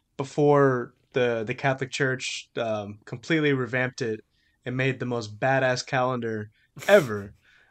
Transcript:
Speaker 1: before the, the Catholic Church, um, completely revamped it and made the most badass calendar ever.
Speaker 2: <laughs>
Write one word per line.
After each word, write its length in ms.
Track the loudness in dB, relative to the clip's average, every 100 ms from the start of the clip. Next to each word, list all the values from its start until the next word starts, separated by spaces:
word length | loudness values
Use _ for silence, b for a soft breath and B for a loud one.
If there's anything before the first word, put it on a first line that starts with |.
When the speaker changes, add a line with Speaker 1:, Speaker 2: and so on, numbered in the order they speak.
| _ -10
Speaker 1:
before 760 | -6 2 6 6 6 2 -4 _ _
the, 300 | 0 2 0
the 100 | -4
Catholic 360 | -2 -2 -2 -4
Church, 580 | -2 -2 -2 -6 -10 -10 -6
um, 420 | -4 -4 -6 -14 -14
completely 460 | -12 -2 2 2
revamped 480 | 2 0 -2 -4 -4
it 180 | -6 -6 _ _ _ _
and 120 | -8 -2
made 240 | -2 -2
the 60 | -4
most 320 | -4 -6 -4
badass 440 | 0 2 2 -2
calendar 680 | -2 -2 -2 -2 -6 -6 -10 _ _ -6 4
ever. 480 | 4 4 -4 -10 -18
Speaker 2:
<laughs> 40 | b b b